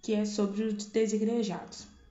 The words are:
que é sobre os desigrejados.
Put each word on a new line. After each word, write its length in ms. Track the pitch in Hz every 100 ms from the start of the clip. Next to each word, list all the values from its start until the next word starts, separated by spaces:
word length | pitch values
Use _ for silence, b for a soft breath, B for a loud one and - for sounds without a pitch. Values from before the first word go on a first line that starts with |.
que 100 | -
é 100 | 214
sobre 400 | 208 - 202 202
os 220 | 220 208 -
desigrejados. 1000 | 220 220 208 220 233 208 165 - - - - -